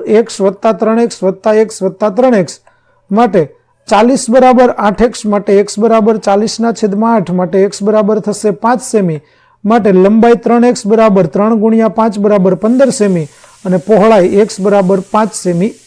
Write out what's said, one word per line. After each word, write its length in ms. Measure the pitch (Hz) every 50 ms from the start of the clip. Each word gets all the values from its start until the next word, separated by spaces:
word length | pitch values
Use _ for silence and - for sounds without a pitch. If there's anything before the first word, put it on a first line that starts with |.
| - - 214 220
એક્સ 160 | 233 - - -
વત્તા 320 | 190 196 190 - - 226 214 -
ત્રણ 200 | 233 214 226 233 233
એક્સ 120 | 226 - - 185
વત્તા 300 | 190 190 190 - 220 214 214 220
એક્સ 200 | 208 - - 185
વત્તા 280 | 190 185 - 214 214 185
ત્રણ 180 | 233 254 262 240
એક્સ, 200 | 196 170 - - - _ _ _ _ _ _ _ _ _ _
માટે 300 | 196 214 240 226 - 185 151 - - _ _ _ _ _ _ -
ચાલીસ 340 | 220 202 220 240 269 - - 220
બરાબર 400 | 226 262 262 254 254 247 247 240
આઠ 320 | - - - 208 190 - 220
એક્સ, 180 | 247 - - - 214 202
માટે 200 | 202 196 - 202 202
એક્સ 140 | 202 202 - 208 220
બરાબર 340 | 226 226 220 208 220 220 214 -
ચાલીસના 460 | 208 196 202 214 202 - - 226 233 233 -
છેદમાં 380 | 226 202 196 202 220 233 233
આઠ, 160 | 175 160 170 180 180
માટે 200 | 185 160 - 190 196
એક્સ 180 | 202 - - 196
બરાબર 380 | 208 214 214 214 202 214 214
થશે 300 | - 214 202 - - 214
પાંચ 300 | 202 208 - 226 - - -
સેમી, 340 | - - 214 190 175 156 143 - _ _ _ _ _ _ _ -
માટે 260 | 202 226 240 190 214 190
લંબાઈ 460 | 185 185 202 220 226 214 233 240 233 -
ત્રણ 200 | 226 233 240 240
એક્સ 220 | 247 240 - -
બરાબર 400 | 196 220 220 220 220 190 196 180
ત્રણ 340 | 156 - 185 208 220 233 214 202
ગુણ્યા 320 | 226 220 226 226 220 - 226
પાંચ 200 | 220 233 196 208
બરાબર 360 | 202 208 208 202 180 190 185
પંદર 360 | 165 208 220 247 262 277 247
સેમી 360 | - - 208 202 185 170 151 - - - - - - _ -
અને 140 | 190 185 180
પહોળાઈ 640 | - - 220 185 202 226 226 226 180 190 208 196 220
એક્સ 120 | 202 - -
બરાબર 380 | 185 208 202 202 190 180 196 185 190 -
પાંચ 260 | - 214 220 202 - -
સેમી 320 | - 180 175 170 185 233 - - _